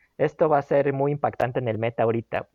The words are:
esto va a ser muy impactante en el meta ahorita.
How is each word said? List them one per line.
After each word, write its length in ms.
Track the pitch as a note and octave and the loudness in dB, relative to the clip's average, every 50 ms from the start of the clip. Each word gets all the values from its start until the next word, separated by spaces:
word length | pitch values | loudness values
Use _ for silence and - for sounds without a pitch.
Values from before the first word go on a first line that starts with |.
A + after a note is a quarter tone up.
| _ _ _ - | _ _ _ -2
esto 300 | D3 D3+ - - E3+ D#3 | -2 -2 0 0 0 2
va 100 | D3+ C#3 | 2 2
a 40 | |
ser 300 | C#3 - D#3 C#3+ C#3 C#3 | 0 2 2 2 2 2
muy 200 | C#3 C3+ C#3 C#3+ | 0 0 0 -2
impactante 460 | D3 D3 - A#2+ - - B2 A#2+ A#2+ C3 | -2 -2 -2 -4 -2 -2 -4 -2 -2 -2
en 80 | B2+ A#2 | -2 -2
el 100 | G#2+ G#2+ | -2 -2
meta 240 | A2+ A#2 - - | -2 -4 -2 0
ahorita. 460 | A2+ A2+ A2+ A#2 A2+ - - - A#2 _ | 0 0 0 -2 -4 -4 -6 -8 -8 _